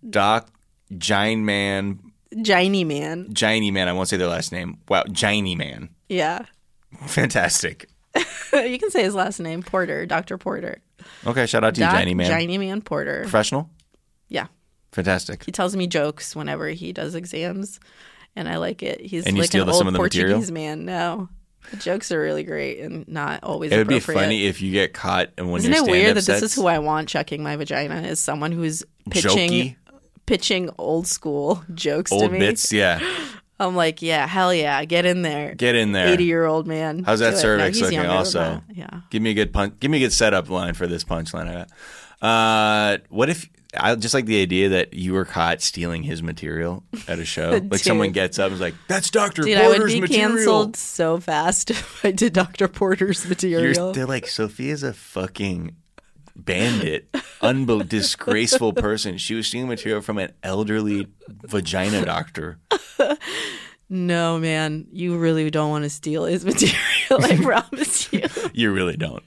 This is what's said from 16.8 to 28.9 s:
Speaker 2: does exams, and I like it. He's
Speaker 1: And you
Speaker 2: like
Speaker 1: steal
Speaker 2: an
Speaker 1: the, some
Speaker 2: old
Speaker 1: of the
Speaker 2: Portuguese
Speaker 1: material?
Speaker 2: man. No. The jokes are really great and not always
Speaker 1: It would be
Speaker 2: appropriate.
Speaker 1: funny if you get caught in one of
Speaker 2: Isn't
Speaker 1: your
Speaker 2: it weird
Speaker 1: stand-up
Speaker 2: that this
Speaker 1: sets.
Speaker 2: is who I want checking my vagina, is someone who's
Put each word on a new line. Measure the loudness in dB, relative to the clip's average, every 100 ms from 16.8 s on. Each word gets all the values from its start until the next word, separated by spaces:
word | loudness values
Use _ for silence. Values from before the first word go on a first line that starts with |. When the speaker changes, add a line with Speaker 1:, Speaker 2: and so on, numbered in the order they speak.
| -10
Speaker 2:
does | -8 -8
exams, | -8 -10 -8 -6 -6 -10 -12 _ _ -20 -20 -18 -10
and | -6
I | -4
like | -4 -6
it. | -8 -8
He's | -8 -4 0
Speaker 1:
And | 2
you |
Speaker 2:
like | 2
Speaker 1:
steal | 2
Speaker 2:
an | 4
Speaker 1:
the, |
some | 4 4
Speaker 2:
old |
Speaker 1:
of |
the | 2
Speaker 2:
Portuguese | 2 2 4 2 0
Speaker 1:
material? | -6 -6 -8
Speaker 2:
man. |
No. | -8 -4 -4 -4 -10 -14 _ _ -18
The | -10
jokes | -4 -4 -2
are | -2
really | 0 -2
great | -4 -6 -6 -8
and | -10 -10 -8
not | -6 -4 -4
always | -6 -4 0
Speaker 1:
It | 2
would | 4
be | 2
Speaker 2:
appropriate. | 2 0
Speaker 1:
funny | 2 2
if | 0 0
you | 0
get | 2 0
caught | 0 -2 0 0 -2
in | -4
one | 0
of |
Speaker 2:
Isn't | 2
Speaker 1:
your | 4 4
Speaker 2:
it |
weird | 6
Speaker 1:
stand-up | 6 4 2
Speaker 2:
that |
this | 2
Speaker 1:
sets. | 0
Speaker 2:
is |
who | 2 2
I | 2
want | 0 -2 -2
checking | -4 -4 -6
my | -6 -6
vagina, | -4 -4 -4 -6
is | -6 -4
someone | -2 -2 -2
who's | -2 -2 -4 -10